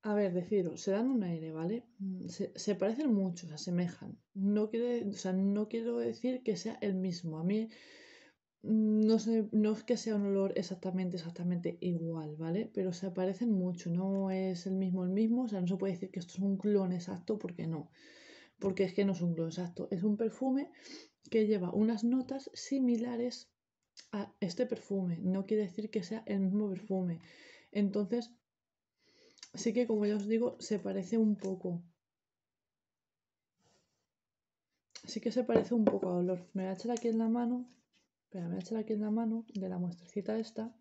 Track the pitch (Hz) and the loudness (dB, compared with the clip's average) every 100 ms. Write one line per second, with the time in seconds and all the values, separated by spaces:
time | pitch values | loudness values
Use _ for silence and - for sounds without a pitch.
0 | 220 208 196 175 175 208 175 - - 196 | 0 2 2 0 0 2 2 -2 -2 0
1 | 247 262 185 165 160 160 170 226 - _ | 2 2 0 -2 -4 -4 -2 -4 -6 _
2 | 196 185 180 170 202 - - 185 196 226 | -6 -6 -8 -6 -6 -4 -2 0 0 2
3 | 302 208 190 175 170 151 - 175 180 - | 2 4 2 -2 -10 -8 0 0 0 -2
4 | - - _ 196 196 208 214 226 240 240 | -12 -14 _ 0 2 4 2 0 0 0
5 | 202 196 190 185 196 202 214 233 226 240 | -2 -4 0 2 4 2 0 -2 -2 0
6 | 233 226 247 254 - 190 - - 208 190 | -2 -2 -2 -2 -2 -2 -4 -4 -2 0
7 | 185 175 165 156 170 214 220 - - - | 0 -2 -6 -2 0 0 -2 -8 -20 -20
8 | - - - _ _ _ - 220 214 214 | -20 -20 -20 _ _ _ 0 4 4 4
9 | 214 220 220 226 214 214 214 214 - 233 | 6 4 4 2 2 4 4 2 0 -2
10 | 226 214 202 196 196 - 175 185 190 180 | 0 0 2 2 2 0 -4 -4 -4 -2
11 | 180 175 165 170 175 175 170 170 180 175 | -2 -4 -8 -4 -2 0 -2 -4 -2 -2
12 | 165 165 156 151 160 180 226 - 185 175 | -2 -4 -6 -6 -2 -2 -2 -2 -2 -2
13 | 190 180 185 190 240 196 180 175 175 170 | -6 -2 -2 0 2 2 0 -2 -2 -2
14 | 190 196 190 190 190 175 190 190 190 185 | 0 0 0 0 0 -2 -2 0 0 0
15 | 180 196 220 240 247 202 180 185 196 180 | 0 2 2 2 0 0 0 0 0 -2
16 | 185 - 175 - 196 196 208 208 190 180 | -6 -8 -8 -2 0 2 2 2 2 -2
17 | 175 190 - 214 180 175 165 160 - _ | -4 -10 -4 -4 -4 -6 -4 -4 -8 _
18 | - - - - - _ 196 185 185 180 | -20 -20 -20 -20 -20 _ -2 2 0 2
19 | 196 175 175 165 165 170 175 175 - 185 | 2 2 0 0 -2 -2 -6 -6 -6 0
20 | 208 208 226 - 262 262 285 - - - | 0 2 0 0 0 0 -2 -12 -18 -18
21 | - _ - 226 214 208 180 - 214 226 | -20 _ 0 2 4 4 2 2 2 4
22 | 233 254 254 269 - - - 277 254 240 | 2 2 0 -6 -8 -12 -2 2 4 2
23 | 240 240 247 240 - _ _ _ _ - | 0 -2 -2 -4 -16 _ _ _ _ -20
24 | - 208 - - 190 - 247 - - 196 | -10 -6 -6 -4 -4 0 -2 -2 -2 -2
25 | 180 165 185 190 196 214 202 175 214 220 | 0 0 0 0 2 0 0 -4 -4 -4
26 | 175 220 - 202 190 202 208 190 208 190 | -4 -8 -4 0 2 2 0 -2 -2 -2
27 | 180 165 - - - - _ 208 202 202 | 0 -4 -8 -20 -20 -20 _ 0 0 2
28 | 196 240 233 - _ _ _ _ _ _ | 0 -2 -4 -14 _ _ _ _ _ _
29 | _ _ - _ - 180 233 220 233 214 | _ _ -20 _ -16 -2 0 2 2 2
30 | 208 214 202 226 233 - - 208 196 190 | 2 0 2 2 0 -4 -4 -2 -2 -4
31 | 180 226 220 208 190 185 180 175 175 _ | 0 4 4 2 -2 -4 -4 -6 -8 _
32 | _ _ _ _ _ _ _ _ _ _ | _ _ _ _ _ _ _ _ _ _
33 | _ _ _ _ _ _ _ _ _ _ | _ _ _ _ _ _ _ _ _ _
34 | _ _ _ _ _ _ _ _ _ - | _ _ _ _ _ _ _ _ _ -20
35 | - 220 233 233 233 226 214 240 208 202 | -8 -4 0 0 4 4 4 4 4 4
36 | 190 180 180 180 - 196 185 185 233 233 | 2 2 2 0 -4 -6 -4 -4 -2 0
37 | 233 226 226 233 233 247 247 - _ _ | 2 2 2 2 2 -2 -4 -16 _ _
38 | _ _ _ 190 170 185 175 226 220 214 | _ _ _ -8 -6 -6 -4 -6 -2 -2
39 | 214 214 226 226 226 196 185 180 180 175 | 0 0 0 -2 -4 -6 -4 -2 -4 -6
40 | - - 196 220 226 - 226 - | -8 -6 -2 -4 -4 -6 -10 -10